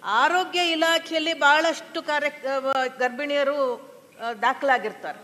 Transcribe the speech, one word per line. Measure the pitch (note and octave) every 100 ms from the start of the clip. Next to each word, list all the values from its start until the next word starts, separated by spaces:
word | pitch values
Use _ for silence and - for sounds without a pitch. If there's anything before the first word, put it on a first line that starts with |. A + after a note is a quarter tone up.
ಆರೋಗ್ಯ | - A3 D4 F4+ F4 F4 F4
ಇಲಾಖೆಯಲ್ಲಿ | D#4+ E4 E4 E4 D#4+ D#4
ಬಹಳಷ್ಟು | E4 C#4+ D4 E4 D#4 - E4+
ಕಾರ್ಯ, | D4+ D4 D4
ಆ, | D4 C4 C4+ C4 C4+ B3+
ಗರ್ಭಿಣಿಯರು, | B3+ B3 A#3+ D4 C#4+ C#4 D4 C4 A3+ - - - -
ಆ, | A3+
ದಾಖಲಾಗಿರ್ತಾರೆ. | A3+ A#3+ C4 C#4 B3 G#3+ - - -